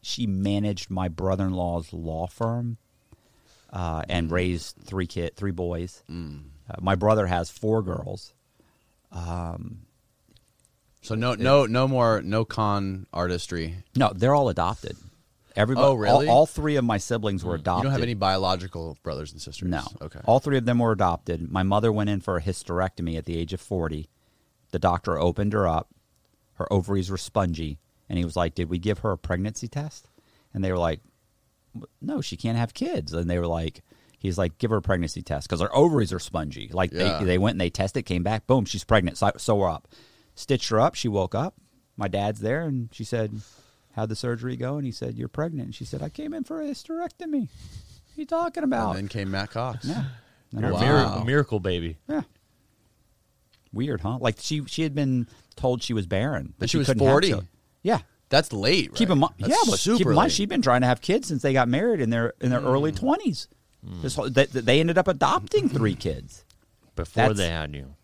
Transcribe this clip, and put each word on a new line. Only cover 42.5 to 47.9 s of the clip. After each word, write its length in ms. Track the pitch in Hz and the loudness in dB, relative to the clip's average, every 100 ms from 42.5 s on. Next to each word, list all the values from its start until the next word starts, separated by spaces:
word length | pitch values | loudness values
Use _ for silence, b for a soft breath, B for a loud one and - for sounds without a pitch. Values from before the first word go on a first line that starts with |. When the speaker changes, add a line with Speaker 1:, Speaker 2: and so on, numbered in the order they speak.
| 139 | -2
Speaker 1:
and 280 | 165 135 117 | -2 -4 -4
she 100 | - | -10
said, 380 | 117 120 110 107 104 b b b b | -6 -2 -2 -6 -14 b b b b
"How'd 140 | - 110 | -6 -4
the 60 | 110 | -4
surgery 400 | 123 120 123 127 | -4 -4 -6 -6
go?" 220 | 123 147 | -4 -4
And 80 | 131 | -6
he 60 | |
said, 220 | 110 120 117 | -6 -8 -6
"You're 100 | 123 | -8
pregnant." 380 | - 160 156 - | -4 -6 -6 -10
And 100 | - | -10
she 80 | |
said, 180 | - 139 | -10 -8
"I 80 | 147 | -8
came 240 | - 302 | -8 -10
in 100 | 330 262 | -8 -8
for 160 | 320 | -6
a 40 | 302 | -8
hysterectomy. 760 | 285 - 330 349 _ 339 294 214 | -8 -10 -8 -8 _ -6 -4 -4
What 640 | - - - - | -8 -18 -18 -20